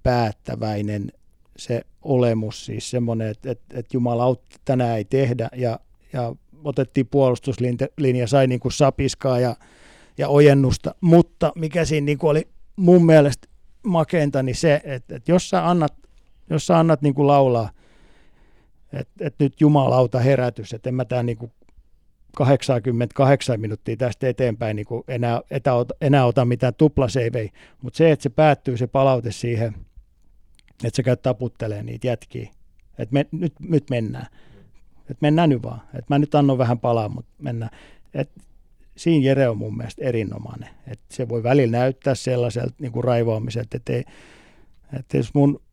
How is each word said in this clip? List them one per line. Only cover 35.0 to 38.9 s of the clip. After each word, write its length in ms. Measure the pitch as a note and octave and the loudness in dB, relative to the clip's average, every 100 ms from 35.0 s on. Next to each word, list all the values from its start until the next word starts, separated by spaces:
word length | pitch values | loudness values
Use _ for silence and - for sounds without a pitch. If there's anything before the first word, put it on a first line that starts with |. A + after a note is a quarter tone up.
| - | -18
Et 100 | - | -4
mennään 300 | D3 D#3 E3 | 0 2 2
nyt 120 | B2 | 0
vaan. 180 | A#2 A#2+ - B2+ | -4 -12 -14 -12
Et 100 | - | -2
mä 100 | C#3+ | 0
nyt 160 | D3 | 2
annan 240 | D3+ C#3+ C3 | 2 2 2
vähän 200 | A#2+ A#2+ | 0 0
palaa, 300 | B2 A#2 G#2 | 0 -2 -2
mut 180 | B2+ - _ | -8 -14 _
mennään. 320 | C#3 A#2 A2 - - - - | -10 -8 -10 -14 -20 -20 -12
Et 160 | C#3+ C#3 - - - _ _ - | -8 -8 -10 -20 -20 _ _ -20